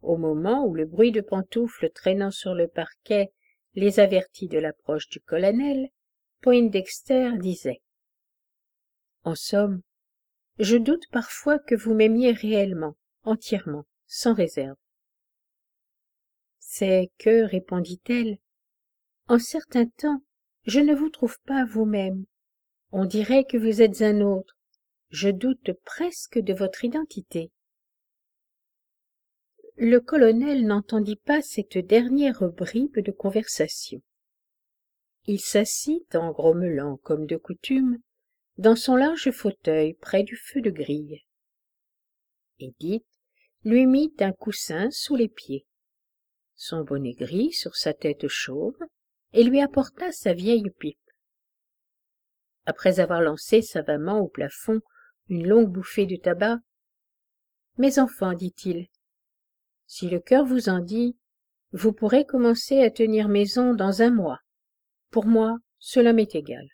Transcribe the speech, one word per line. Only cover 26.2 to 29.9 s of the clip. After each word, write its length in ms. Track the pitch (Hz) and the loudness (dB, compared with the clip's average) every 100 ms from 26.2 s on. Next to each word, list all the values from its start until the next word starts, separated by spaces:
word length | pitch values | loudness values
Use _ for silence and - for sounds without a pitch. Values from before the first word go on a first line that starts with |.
| - 247 | -6 -6
de 140 | 196 | -2
votre 300 | 190 196 190 | -2 -4 -4
identité. » 680 | 240 294 311 - - 170 165 _ _ _ _ _ _ _ _ _ _ _ _ _ _ _ _ _ _ _ _ _ - - | -6 -4 -8 -10 -10 -10 -10 _ _ _ _ _ _ _ _ _ _ _ _ _ _ _ _ _ _ _ _ _ -20 -2
Le 240 | 233 | 4